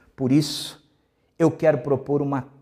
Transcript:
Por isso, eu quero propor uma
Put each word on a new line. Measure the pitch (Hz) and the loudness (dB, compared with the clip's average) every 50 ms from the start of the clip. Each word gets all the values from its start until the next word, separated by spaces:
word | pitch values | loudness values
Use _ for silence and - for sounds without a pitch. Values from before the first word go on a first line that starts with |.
| _ _ _ | _ _ _
Por | - 131 123 | -4 -2 2
isso, | 135 151 151 - - - - - - - _ _ _ _ _ _ _ _ _ _ _ - | 2 2 2 0 -6 -10 -12 -12 -16 -18 _ _ _ _ _ _ _ _ _ _ _ 0
eu | 165 156 | 0 2
quero | 165 - 170 156 147 131 | 2 2 2 2 2 2
propor | - 143 139 127 - - 143 143 | 0 -2 -2 -2 0 -2 -2 -2
uma | 147 139 139 135 131 - _ _ | 0 -2 -4 -4 -6 -8 _ _